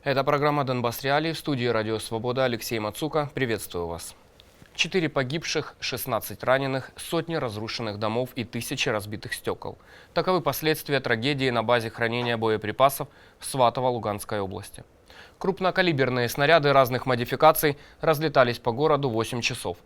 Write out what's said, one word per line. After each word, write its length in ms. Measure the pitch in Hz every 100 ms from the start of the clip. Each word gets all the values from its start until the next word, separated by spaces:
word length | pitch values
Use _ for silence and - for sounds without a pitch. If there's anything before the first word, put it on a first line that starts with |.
| -
Это 200 | 135 139
программа 400 | 143 147 147 131
«Донбасс 360 | 127 120 117
Реалии». 280 | 135 143 160
В 80 | 160
студии 260 | - 135 120
«Радио 320 | 110 107 110
Свобода» 460 | - 113 123 123
Алексей 340 | 131 120 - 113
Мацука. 540 | 107 - 156 156 143
Приветствую 540 | - 131 107 - 90 85
вас. 280 | 85 - - - _ - - - -
Четыре 320 | 165 190 160
погибших, 680 | - 127 160 - 160 139 -
шестнадцать 640 | - - - 113 - 101
раненых, 480 | 120 135 139 135 - -
сотни 380 | - 165 165 160
разрушенных 640 | 131 104 113 - 113 101
домов 320 | 107 110 127 -
и 80 |
тысячи 460 | 107 120 113 131 -
разбитых 440 | 110 101 104 -
стёкол. 440 | - - 98 92 - - - -
Таковы 280 | - 165 185
последствия 580 | 143 135 156 147 - 139
трагедии 500 | 127 117 123 147 131
на 140 | 120
базе 260 | 113 123 113
хранения 460 | - 117 120 120 117
боеприпасов 720 | 113 107 104 104 135 - 139 - - _
в 60 | -
Сватово 420 | 135 120 123 127
Луганской 540 | 120 107 104 - 107
области. 420 | 95 98 - - - _ _ - - _
Крупнокалиберные 920 | 185 185 185 175 180 147 131 123 120
снаряды 460 | - 143 165 143
разных 320 | 139 127 123 131
модификаций 720 | 123 120 131 156 160 156 139 - -
разлетались 580 | 160 147 156 143 120 117
по 140 | -
городу 360 | 113 151 143 143
восемь 300 | 113 113 123
часов. 380 | 113 123 - 90